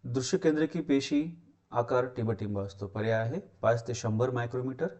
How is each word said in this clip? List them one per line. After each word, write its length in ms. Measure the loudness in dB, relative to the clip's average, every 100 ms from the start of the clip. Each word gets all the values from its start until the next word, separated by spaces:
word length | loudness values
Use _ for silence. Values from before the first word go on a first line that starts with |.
| -2
दृश्यकेंद्रकी 680 | -2 0 4 4 4 0 -2
पेशी 600 | 2 2 4 0 0 -6 -20 _ _
आकार 340 | -2 2 2
टिंबटिंब 540 | 0 -2 -2 -2 -2 -4
असतो. 280 | -6 -8 -8
पर्याय 340 | -2 0 2
आहे 200 | 0 -4 -8 _
पाच 260 | 2 2 0
ते 60 |
शंभर 360 | -4 -2 0 0
मायक्रोमीटर 560 | 0 -2 -4 -6 -4 -6 -6